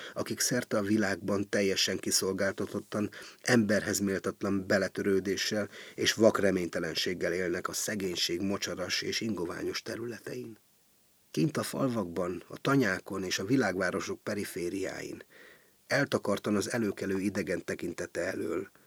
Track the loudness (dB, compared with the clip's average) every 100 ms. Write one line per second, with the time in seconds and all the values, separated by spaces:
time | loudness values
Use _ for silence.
0 | -10 -6 -4 -2 0 0 0 0 4 4
1 | 4 0 0 0 0 2 2 2 2 0
2 | 0 0 2 0 0 -2 -4 -6 -4 -2
3 | -2 -6 -18 -6 4 6 6 4 2 0
4 | 2 0 -2 -2 0 0 2 2 2 0
5 | 2 2 2 0 0 -2 -4 -8 -12 -2
6 | 0 6 6 8 4 2 0 -2 -2 -2
7 | -2 -2 -2 0 0 -2 -2 -4 -2 -2
8 | -2 -2 0 0 0 -2 -2 -4 -2 -2
9 | -2 -2 -2 -2 -4 -4 -4 -6 -6 -8
10 | -8 -8 -10 -10 -10 -14 _ _ _ _
11 | _ _ _ 2 2 2 -4 0 0 0
12 | -2 -2 -2 -4 -8 -4 2 4 4 2
13 | -2 -4 -2 -2 2 2 2 2 0 0
14 | -2 -6 -4 -4 -4 -4 -4 -2 -4 -6
15 | -8 -10 -14 -20 -20 -20 _ _ -2 0
16 | 2 0 0 -2 2 0 2 0 0 0
17 | -2 0 0 0 0 -2 -2 -4 -4 -6
18 | -6 -4 -2 -2 -2 -4 -6 -12